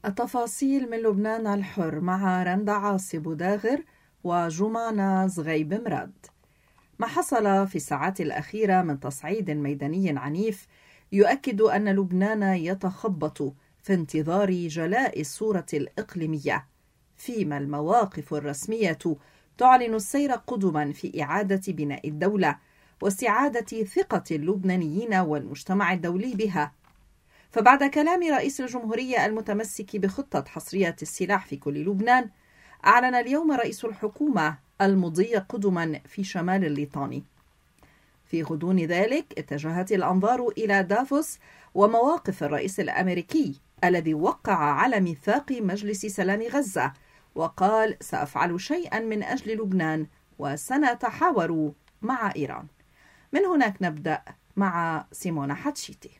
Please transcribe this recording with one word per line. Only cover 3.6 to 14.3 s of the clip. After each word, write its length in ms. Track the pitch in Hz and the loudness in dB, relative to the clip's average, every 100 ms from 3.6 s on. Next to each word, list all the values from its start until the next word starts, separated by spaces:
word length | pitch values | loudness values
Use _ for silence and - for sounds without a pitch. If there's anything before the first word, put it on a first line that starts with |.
| 220 294 - _ _ _ | 0 -2 -4 _ _ _
وجمانة 1040 | 180 175 170 160 214 226 226 208 196 190 190 | -2 0 0 -2 -2 0 -2 0 2 2 0
زغيب 460 | 170 156 160 151 | -2 -2 -2 0
مراد. 380 | 208 233 139 - - - _ _ _ _ _ _ - | -4 -2 -4 -6 -16 -20 _ _ _ _ _ _ -6
ما 80 | 226 | -2
حصل 600 | 311 - 247 208 196 196 | 0 2 2 4 4 2
في 80 | 185 | -4
الساعات 460 | - 139 165 190 | -4 -2 -2 -2
الأخيرة 600 | 156 - 147 214 208 185 | -4 -4 -6 -2 2 4
من 180 | 170 139 | 2 -4
تصعيد 520 | 156 139 151 220 175 | -6 -8 -6 -4 -2
ميداني 680 | 151 143 143 143 175 190 139 | -2 -2 -4 -4 0 0 -2
عنيف 480 | 135 160 220 202 - _ _ _ _ | -4 -2 -2 -4 -14 _ _ _ _
يؤكد 500 | 196 202 277 269 202 | 4 4 4 -2 2
أن 280 | 220 202 208 | 4 4 2
لبنان 540 | 196 185 185 202 214 | 2 2 2 2 2
يتخبط 1120 | 196 185 165 190 190 - 226 170 151 - 208 - _ _ | 2 0 0 -2 -4 -4 -4 -2 -4 -4 -6 -6 _ _
في 100 | - | -2
انتظار 580 | 185 156 151 156 | 0 0 -2 0